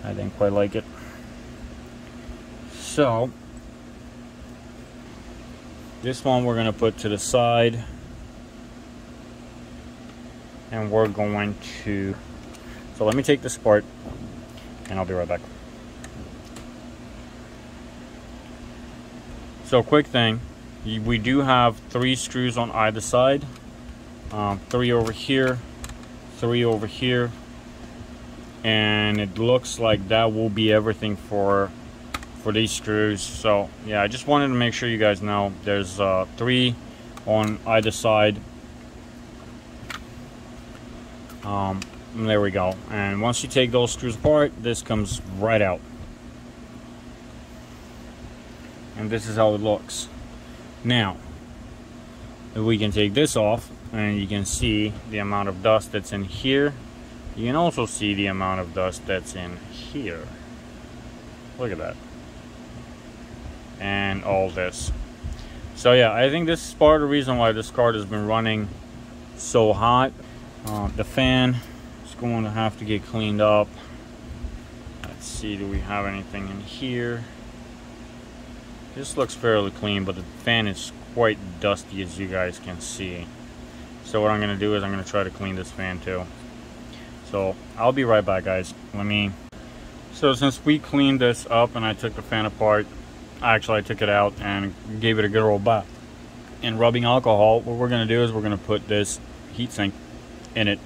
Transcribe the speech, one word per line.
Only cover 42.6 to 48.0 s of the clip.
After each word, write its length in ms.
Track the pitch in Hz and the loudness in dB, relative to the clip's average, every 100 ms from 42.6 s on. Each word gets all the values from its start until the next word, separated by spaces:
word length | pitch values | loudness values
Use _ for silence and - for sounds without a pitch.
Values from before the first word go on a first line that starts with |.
| 92 92 - | 0 0 -6
And 320 | 104 101 101 | -2 0 2
once 220 | 113 120 | 0 0
you 60 | 139 | 0
take 220 | 135 127 | 2 4
those 200 | 123 120 | 4 2
screws 240 | - 127 113 | 0 -4 0
apart, 380 | 147 151 147 - | 4 6 4 2
this 200 | 117 117 | -4 -4
comes 400 | - 110 101 120 92 95 | -2 -2 0 -4 -8 -2
right 220 | 107 110 | 4 6
out. 200 | 98 87 - - - - - - - - - - - - - - - - - - - - - - | 4 2 -6 -14 -14 -14 -16 -16 -18 -18 -18 -16 -16 -18 -18 -18 -16 -16 -16 -18 -16 -18 -18 -16